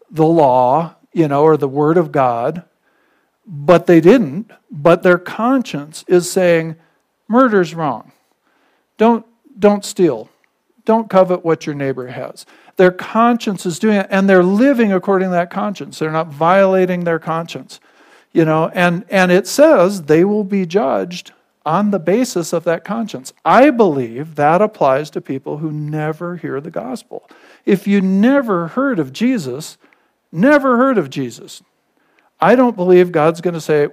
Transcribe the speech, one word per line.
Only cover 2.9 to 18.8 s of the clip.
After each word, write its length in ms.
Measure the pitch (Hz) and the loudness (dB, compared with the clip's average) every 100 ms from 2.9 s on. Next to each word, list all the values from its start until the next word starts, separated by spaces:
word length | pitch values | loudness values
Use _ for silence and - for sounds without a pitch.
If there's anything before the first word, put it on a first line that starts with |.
| _ _ _ _ _ 233 | _ _ _ _ _ -18
but 400 | 147 147 170 170 | -6 2 4 6
they 140 | 165 | 6
didn't. 520 | 165 262 156 160 - _ _ | 6 4 2 -6 -12 _ _
But 320 | 165 156 180 | -2 2 2
their 140 | 185 175 | 2 0
conscience 880 | 180 - 233 269 - 143 147 - - | -2 -6 -2 -2 -4 -10 -12 -14 0
is 240 | 180 175 | 0 0
saying, 460 | 190 180 165 165 160 _ _ _ _ - | -2 2 0 -2 -12 _ _ _ _ -2
"Murder's 480 | 233 262 202 165 165 | 2 2 2 -2 -4
wrong. 360 | 151 113 - _ _ _ _ _ _ _ _ - | -6 -8 -14 _ _ _ _ _ _ _ _ 0
Don't, 280 | 220 226 - _ _ 202 | 0 0 -4 _ _ 0
don't 240 | 202 202 | 0 0
steal. 460 | - - 170 113 120 _ _ _ _ _ - | -6 -2 0 0 -12 _ _ _ _ _ -2
Don't 240 | 226 214 | -2 2
covet 340 | 190 180 180 | 2 2 0
what 220 | 170 160 - | -2 -4 -6
your 100 | 143 | -8
neighbor 320 | 135 131 123 | -6 -8 -10
has." 380 | 135 131 - - _ _ - | -12 -14 -16 -20 _ _ 2
Their 140 | 180 | 2
conscience 760 | 180 - 226 233 233 226 180 185 | 0 -6 0 0 0 -4 -6 -6
is 120 | 160 | -4
doing 200 | 220 202 | 0 0
it, 100 | 190 | 0
and 200 | 196 196 | 0 4
they're 140 | 185 | 4
living 500 | 180 202 277 247 214 | 4 2 2 2 0
according 360 | 185 202 190 185 | 0 0 -2 0
to 40 | |
that 160 | 175 175 | -2 -4
conscience. 500 | 190 208 190 - - | -6 -8 -8 -14 -8
They're 120 | 156 | -6
not 160 | 160 165 | -4 -6
violating 760 | 143 165 196 190 190 180 180 | -2 2 4 4 2 0 -2
their 160 | 170 165 | -4 -4
conscience, 640 | 170 160 170 131 - - _ _ _ _ _ | -4 -8 -8 -14 -16 -20 _ _ _ _ _
you 140 | - 160 | 0 2
know, 260 | 156 165 | 0 -2
and, 300 | 185 | 0